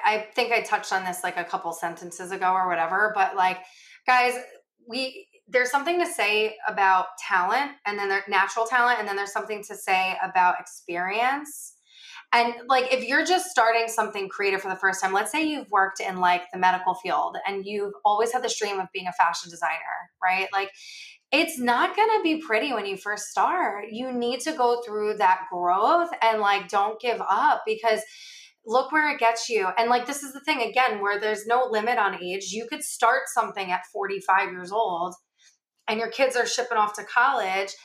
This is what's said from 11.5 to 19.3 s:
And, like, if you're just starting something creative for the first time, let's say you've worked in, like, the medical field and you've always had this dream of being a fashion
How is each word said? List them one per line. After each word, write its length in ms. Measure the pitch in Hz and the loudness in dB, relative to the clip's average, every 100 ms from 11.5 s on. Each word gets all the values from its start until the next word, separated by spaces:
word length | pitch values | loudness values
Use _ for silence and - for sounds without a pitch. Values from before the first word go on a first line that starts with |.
| - - - _ - - - - | -14 -18 -20 _ -20 -20 -20 0
And, 220 | 240 240 233 - | 2 2 0 2
like, 240 | 262 254 | 2 4
if 120 | 254 | 0
you're 200 | 233 285 | 0 0
just 220 | 320 359 359 | 2 0 2
starting 360 | - 226 226 226 | 2 4 4 2
something 420 | 220 214 202 190 | 0 -2 -4 -6
creative 320 | - 196 190 | -2 0 0
for 80 | 196 | -2
the 60 | 185 | 0
first 240 | 196 185 | 0 2
time, 120 | 190 | 0
let's 180 | 190 214 | 0 0
say 140 | 302 | 0
you've 260 | 311 294 214 | -2 -2 0
worked 300 | 202 190 - | 2 2 0
in, 160 | 196 185 | -4 2
like, 240 | 180 180 - | 2 2 0
the 60 | 190 | 2
medical 360 | 185 180 180 | 2 4 0
field 420 | 180 180 151 170 - 196 | -2 0 0 0 -4 -6
and 180 | 196 | -6
you've 280 | 190 208 202 - | -6 -6 -6 -2
always 280 | 208 208 233 | 2 2 2
had 100 | 254 | 0
this 160 | - - | -2 -2
dream 220 | 415 392 | -4 -4
of 80 | 185 | -6
being 140 | 196 185 | -8 -4
a 60 | |
fashion 360 | 170 170 | 0 2